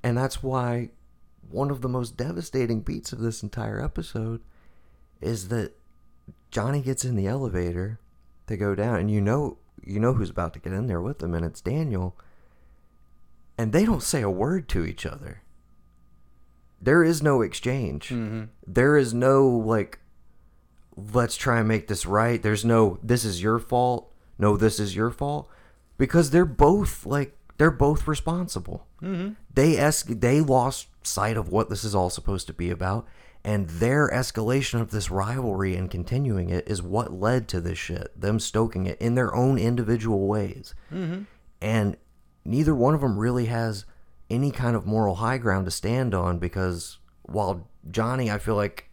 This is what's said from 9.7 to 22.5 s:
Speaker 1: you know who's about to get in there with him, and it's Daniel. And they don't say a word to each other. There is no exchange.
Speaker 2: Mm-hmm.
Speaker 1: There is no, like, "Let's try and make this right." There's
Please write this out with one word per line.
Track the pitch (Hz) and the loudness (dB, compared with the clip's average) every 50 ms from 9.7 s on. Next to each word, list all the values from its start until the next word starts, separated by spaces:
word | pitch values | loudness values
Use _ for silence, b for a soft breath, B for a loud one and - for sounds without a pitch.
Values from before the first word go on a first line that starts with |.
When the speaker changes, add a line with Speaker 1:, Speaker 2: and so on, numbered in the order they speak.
| _ - | _ -20
Speaker 1:
you | - - 98 104 | -12 -6 -2 0
know | 110 123 | 2 2
who's | 127 117 104 85 | 2 2 0 -2
about | - - 87 82 | -2 -4 -4 -4
to | - - | -6 -10
get | - - 95 | -8 -6 -4
in | 95 117 | -4 -2
there | 127 92 85 | -2 -2 -2
with | 87 117 143 - | -4 -4 -6 -6
him, | 76 87 85 | -4 -4 -2
and | 82 82 | -2 -2
it's | 82 - - | -4 -6 -6
Daniel. | - 90 123 151 160 143 107 90 92 92 - b b b b b b b b b b b b b b b b b - _ - - - _ - - - - - | -6 -4 -2 -2 -2 -2 -2 -2 -2 -4 -6 b b b b b b b b b b b b b b b b b -20 _ -20 -20 -20 _ -20 -20 -20 -14 -4
And | - 117 110 | -4 -2 2
they | 107 165 208 | 4 4 4
don't | 226 208 143 | 4 2 0
say | - - - 147 | 0 -2 -2 0
a | 110 101 | 0 0
word | 95 92 107 139 185 190 139 - | 0 0 0 0 0 -2 -2 -2
to | - 95 82 | -2 -2 -2
each | 87 90 - - | -2 -6 -8 -8
other. | - - - - - - - - - - - _ _ - - _ _ _ _ - _ - - - _ - - - _ _ _ _ - _ _ | -10 -10 -10 -14 -16 -16 -16 -20 -20 -20 -20 _ _ -20 -20 _ _ _ _ -20 _ -20 -20 -20 _ -20 -20 -20 _ _ _ _ -20 _ _
There | - 120 147 170 | 2 4 6 6
is | 165 160 170 147 | 6 6 4 2
no | 147 151 139 127 | 2 4 4 4
exchange. | 110 90 - - - 127 131 135 120 82 67 73 - - | 2 0 -2 -4 -4 -2 -2 -2 -2 -4 -6 -8 -8 -6
Speaker 2:
Mm-hmm. | 127 120 113 107 110 113 107 110 - - - | -6 -6 -4 -6 -6 -8 -8 -12 -16 -20 -18
Speaker 1:
There | - 90 120 123 143 151 147 | -2 2 4 6 6 6 6
is | 135 117 113 | 4 4 0
no, | 120 123 131 135 135 139 131 | 2 4 6 6 6 6 6
like, | 123 117 110 110 113 107 98 - - - - - - - - - - - - - _ - _ _ _ - - _ - | 4 2 2 2 2 0 0 -2 -8 -20 -20 -20 -20 -20 -20 -20 -20 -20 -20 -20 _ -20 _ _ _ -20 -20 _ -18
"Let's | - 101 107 107 123 120 117 - | -18 -14 0 2 2 2 2 -2
try | - - 131 120 117 | -2 0 2 2 4
and | 110 | 4
make | 110 113 107 - - | 4 2 2 0 -2
this | 101 - - | -4 -4 -2
right." | 87 98 104 113 117 120 104 | 2 2 4 4 4 2 2
There's | - 107 | 2 0